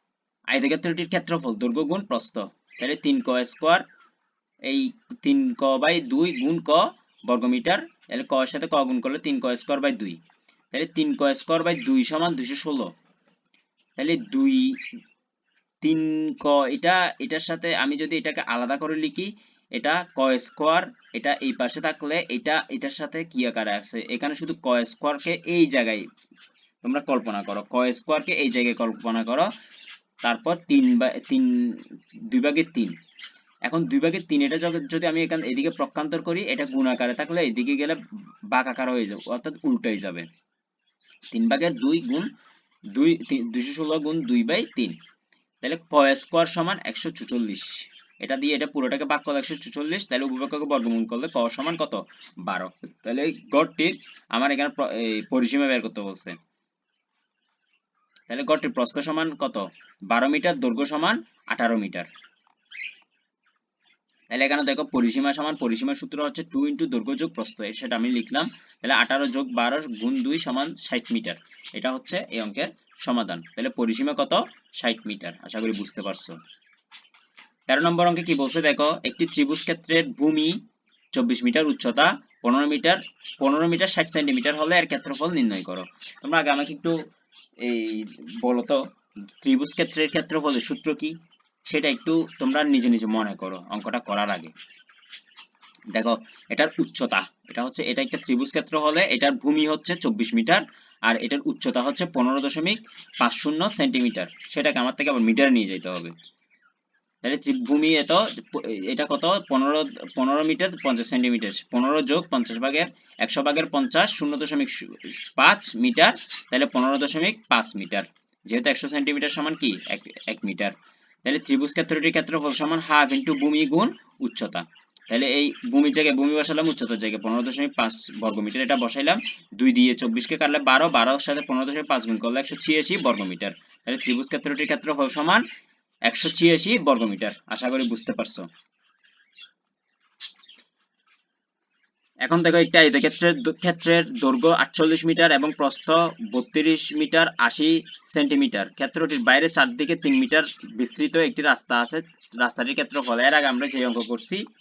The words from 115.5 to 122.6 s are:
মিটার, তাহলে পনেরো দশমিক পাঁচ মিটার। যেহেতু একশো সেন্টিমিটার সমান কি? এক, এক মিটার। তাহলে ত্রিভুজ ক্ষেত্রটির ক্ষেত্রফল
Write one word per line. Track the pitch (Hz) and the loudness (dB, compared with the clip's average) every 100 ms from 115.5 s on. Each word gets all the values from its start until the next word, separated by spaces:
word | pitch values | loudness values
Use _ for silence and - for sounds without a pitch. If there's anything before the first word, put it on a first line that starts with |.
| 202 - 113 | 6 0 0
মিটার, | 123 131 196 - - - - | 2 6 6 4 -6 -12 -2
তাহলে | 127 139 | 0 2
পনেরো | 127 131 139 | 2 0 0
দশমিক | 139 156 185 220 - | -2 0 -2 -2 0
পাঁচ | 120 110 101 | 0 0 -6
মিটার। | 92 101 98 _ _ _ | -4 -4 -4 _ _ _
যেহেতু | 98 120 139 | -4 0 0
একশো | 131 139 | 0 -2
সেন্টিমিটার | 147 139 143 147 160 | -2 -2 -2 -2 -2
সমান | 151 | -4
কি? | 156 131 90 - | -2 -2 -2 -4
এক, | 101 - - - | -8 -10 -12 -10
এক | 110 | -6
মিটার। | 98 90 101 98 _ _ _ _ | -6 -4 -4 -6 _ _ _ _
তাহলে | 123 143 | -4 -2
ত্রিভুজ | 143 135 143 | 0 0 0
ক্ষেত্রটির | 165 160 156 160 160 | -2 -2 0 0 0
ক্ষেত্রফল | 151 156 147 123 | -2 -2 -2 -2